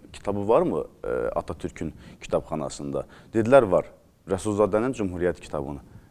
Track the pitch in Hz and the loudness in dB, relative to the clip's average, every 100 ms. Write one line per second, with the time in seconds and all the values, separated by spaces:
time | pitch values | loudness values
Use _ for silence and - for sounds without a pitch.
0 | - - - 101 101 131 175 80 - - | -12 -12 -6 -4 2 4 4 -2 -6 -8
1 | 50 62 58 - - 82 87 - 82 - | -6 -4 -2 -4 -6 -8 -10 -8 -10 -10
2 | - - - 98 - 78 67 - 71 69 | -18 -18 -4 -4 -2 -6 -6 -8 -6 -6
3 | - - - 113 110 135 107 87 - - | -8 -14 -6 0 6 8 8 4 2 -10
4 | _ _ - 95 107 101 104 107 127 120 | _ _ -6 -4 0 2 4 2 0 -2
5 | 98 87 87 82 - 76 69 69 - - | -4 -2 -2 -2 -6 -8 -8 -10 -14 -20
6 | - | -18